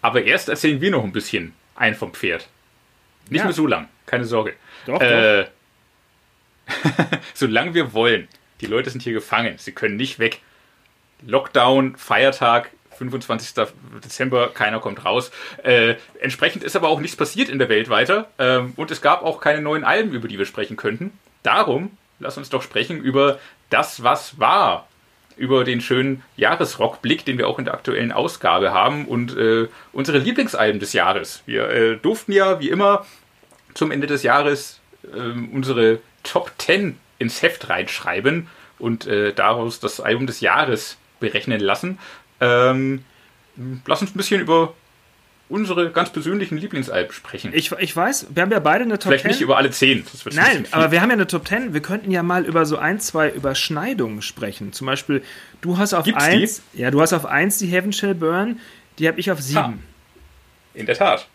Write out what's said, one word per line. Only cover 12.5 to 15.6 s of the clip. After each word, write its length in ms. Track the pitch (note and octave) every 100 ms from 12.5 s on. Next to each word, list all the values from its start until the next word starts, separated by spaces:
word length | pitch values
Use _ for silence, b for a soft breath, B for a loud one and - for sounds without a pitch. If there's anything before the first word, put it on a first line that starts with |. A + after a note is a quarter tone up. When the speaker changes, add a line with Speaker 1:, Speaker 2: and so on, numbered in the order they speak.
| A#2+ A#2 _ _ -
Speaker 1:
fünfundzwanzigster 720 | B2+ B2+ - A2+ - - G#2+ - B2 A2+
Dezember, 460 | A2+ - C3 B2+ A#2+
keiner 260 | - G#2+ A2
kommt 260 | A2 G2 -
raus. 260 | A2+ C3 B B B